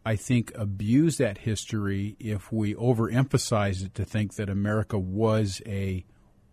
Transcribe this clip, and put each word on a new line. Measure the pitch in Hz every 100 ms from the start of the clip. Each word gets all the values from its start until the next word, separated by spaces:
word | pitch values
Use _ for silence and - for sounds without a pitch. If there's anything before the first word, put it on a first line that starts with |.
I | 110 110
think, | - 123 110
abuse | - 104 98 104 127 165 139
that | 120 98
history | - 104 - 110 98 98 101 104
if | 110 104 -
we | 110 104
overemphasize | 104 123 113 113 123 131 135 - 110 101 92
it | 95
to | -
think | 98 110 101
that | - 101
America | 98 104 110 104 107
was | 92 98 113 110 104 95
a | - 98 98 92 - _ _ _ _